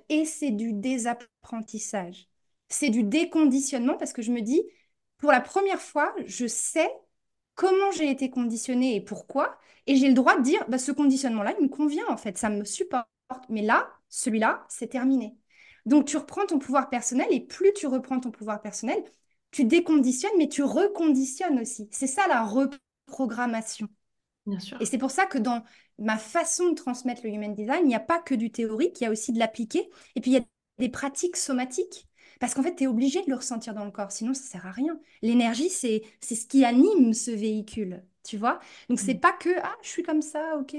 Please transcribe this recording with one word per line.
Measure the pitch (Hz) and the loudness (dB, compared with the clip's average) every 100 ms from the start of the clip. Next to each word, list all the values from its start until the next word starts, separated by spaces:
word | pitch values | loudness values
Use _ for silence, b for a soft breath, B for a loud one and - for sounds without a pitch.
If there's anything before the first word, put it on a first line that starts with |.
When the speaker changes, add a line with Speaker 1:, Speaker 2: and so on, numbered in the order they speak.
| - | -2
Speaker 1:
et | 302 | 0
c'est | 311 - 285 | 0 -2 -2
du | 208 233 | -2 -2
désapprentissage. | 208 247 262 233 240 240 _ - 226 220 220 - 208 175 180 _ _ _ _ - | -4 -2 -2 -2 -6 -10 _ -14 -12 -10 -10 -8 -6 -8 -12 _ _ _ _ -10
C'est | - 285 | -2 0
du | 226 | 2
déconditionnement, | 202 285 330 320 302 262 269 262 240 381 | 2 2 0 4 4 4 0 -2 0 -2
parce | 285 | -4
que | - | -6
je | 220 | -4
me | 240 | -2
dis, | 214 302 - B B B _ - | 0 0 0 B B B _ -4
pour | 294 | 4
la | 254 | 4
première | 262 381 392 359 | 4 0 0 -2
fois, | - 294 330 403 208 | -4 -2 -2 -2 -10
je | - 240 | -6 -6
sais | - - 320 359 523 _ _ _ _ _ - | -4 -4 0 0 -2 _ _ _ _ _ -2
comment | 370 381 392 | 2 4 2
j'ai | 339 302 | 2 0
été | 269 262 | 0 -2
conditionnée | 254 240 226 - 247 254 | -2 -2 -4 -2 0 2
et | 208 | 0
pourquoi, | 185 208 - 269 311 - b b - | -4 -12 -8 -2 -2 -4 b b 2
et | 269 | 4
j'ai | 269 | 6
le | |
droit | 262 269 381 | 6 6 6
de | |
dire, « | 247 427 - | 4 2 0
Bah, | 254 | -4
ce | 254 | -4
conditionnement-là, | 285 285 262 262 220 202 440 | 2 4 4 0 -2 -2 0
il | |
me | 269 | 0
convient | - 302 302 453 | 2 -2 -2 -4
en | 226 | -4
fait, | 220 190 | -6 -4
ça | 214 | -4
me | 208 | -4
supporte, | 202 - 359 254 226 _ - 262 - | -6 -6 -4 -4 -6 _ -16 -16 -8
mais | 220 | -2
là, | 214 285 508 - _ | 2 2 2 -10 _
celui-là, | - 254 220 220 226 - | -6 -2 2 2 0 -6
c'est | - 226 | -12 -8
terminé. » | 262 254 269 214 - _ b b b 220 | -2 2 2 0 -12 _ b b b 4
Donc, | 285 | 4
tu | 285 302 | 4 -2
reprends | - - 403 | -4 -4 0
ton | 320 | -2
pouvoir | - 269 269 | 2 0 0
personnel, | 247 - 254 415 | -2 -2 0 2
et | 311 | 0
plus | - - 392 | -2 2 2
tu | 403 285 | 4 0
reprends | 254 - 254 | -2 -2 -4
ton | 254 | -4
pouvoir | - 214 214 | -10 -8 -6
personnel, | 214 - 226 415 - B _ _ _ | -8 -8 -4 -4 -6 B _ _ _
tu | - | 0
déconditionnes, | 226 339 349 302 247 254 403 403 | 4 4 6 4 4 2 2 2
mais | 294 | 2
tu | - | 2
reconditionnes | 277 254 392 403 330 262 269 - 370 262 | 0 2 2 2 2 4 2 -2 0 0
aussi. | 226 - 208 | -2 -10 -10
C'est | - 269 | -4 -4
ça | - 392 | 0 2
la | 262 | 2
reprise, | 220 233 269 277 _ _ _ | 2 2 0 -2 _ _ _
reprogrammation. | - 262 226 247 226 226 - 208 _ _ _ _ _ 208 | -4 -4 -2 -2 -4 -6 -10 -12 _ _ _ _ _ -8
Speaker 2:
Bien | 190 | -8
sûr. | - 247 | -8 -6
Speaker 1:
Et | 214 | -4
c'est | 247 | -2
pour | 262 | -2
ça | 269 381 | 0 0
que | 277 | 0
dans | 220 240 226 b b - | -2 -2 -6 b b -8
ma | 214 220 | -2 -2
façon | - 339 339 - 359 | -2 -4 -2 0 0
de | |
transmettre | 302 - 247 254 240 | 0 -4 -6 -6 -6
le | 226 | -6
human | 208 208 | -6 -6
design, | 208 214 311 | -6 -2 2
il | 311 | 4
n'y | |
a | 226 | 2
pas | - 339 | 0 -2
que | 339 | 0
du | 254 226 | -2 -2
théorique, | - 226 220 311 - | -4 -4 0 -2 0
il | |
y | 233 | -2
a | |
aussi | 214 - | -2 -2
de | 226 | 0
l'appliqué. | 220 226 220 349 453 b b | -2 -2 -4 -4 -4 b b
Et | - | -6
puis, | - | 2
il | |
y | 254 | 2
a | 240 _ _ - | 2 _ _ -6
des | 247 | -6
pratiques | - 277 277 359 359 | -4 -8 -4 -4 -4
somatiques. | - 254 254 - 370 - _ b b b | -4 -4 -4 -4 -6 -8 _ b b b
Parce | 240 | -6
qu'en | - | 0
fait, | 302 | -2
t'es | 339 269 | 0 0
obligé | 226 269 320 | 2 2 0
de | 359 | -2
le | 254 | -2
ressentir | - 226 226 | -4 -8 -8
dans | 208 208 | -10 -10
le | |
corps, | 208 202 | -8 -8
sinon | - 226 | -4 -4
ça | 262 | -4
sert | - 180 180 | -6 -14 -12
à | |
rien. | 190 294 320 b b | -4 -4 -4 b b
L'énergie, | 226 240 233 233 339 | 2 4 4 2 -2
c'est, | - 247 220 220 B | -2 -2 -2 -4 B
c'est | - | -8
ce | 220 - | -8 0
qui | 269 247 | 4 6
anime | 247 359 403 233 | 8 6 8 6
ce | 220 - | 4 -2
véhicule, | 220 220 214 214 - 190 180 - _ | -2 -2 -2 -6 -6 -8 -8 -16 _
tu | - 208 | -12 -4
vois ? | 233 349 B B B | -2 -2 B B B
Donc, | 247 | -2
c'est | 196 | 0
Speaker 2:
Mm. | 202 | 2
Speaker 1:
pas | 349 | 2
que, « | 359 330 359 | 2 -2 -2
Ah, | - 440 | -2 -10
je | - | -12
suis | - | -8
comme | 349 311 | -2 0
ça, | 302 302 320 302 | -2 -4 -4 -4
ok, | 269 | -6